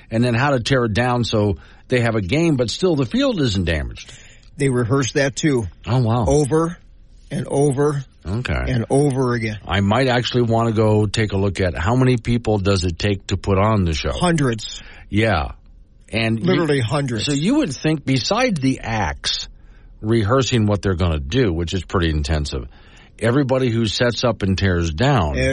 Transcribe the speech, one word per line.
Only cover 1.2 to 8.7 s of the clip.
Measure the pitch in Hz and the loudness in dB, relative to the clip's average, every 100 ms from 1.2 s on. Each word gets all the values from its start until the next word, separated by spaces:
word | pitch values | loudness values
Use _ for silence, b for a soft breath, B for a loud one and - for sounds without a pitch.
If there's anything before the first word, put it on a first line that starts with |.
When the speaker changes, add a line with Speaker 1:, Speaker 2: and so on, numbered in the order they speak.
Speaker 1:
so | 117 110 104 95 B B B | 0 0 0 0 B B B
they | 127 | 0
have | 117 | 2
a | 110 | 0
game, | 90 143 170 139 | 0 2 2 2
but | 120 | 0
still | - 185 151 | 0 0 2
the | |
field | 131 240 277 208 | 0 0 0 0
isn't | 131 98 | 0 0
damaged. | 87 78 65 53 - B B B B - | -2 -2 -4 -12 -18 B B B B -4
Speaker 2:
They | 139 | -2
rehearse | 123 120 135 120 | 0 0 0 0
that | 147 139 - | 0 -2 0
too. | 160 131 95 - - | 0 0 -2 -8 -4
Speaker 1:
Oh, | 123 | 0
wow. | 113 120 113 | 2 0 2
Speaker 2:
Over | 143 147 156 165 175 - - - - - | 2 2 2 0 -4 -18 -20 -20 -20 -12
and | 147 - | -8 -4
over | 139 147 131 147 143 135 - - | 0 2 2 0 -2 -6 -12 -6
Speaker 1:
Okay. | 107 127 131 | -4 -2 -2
Speaker 2:
and | 131 | -2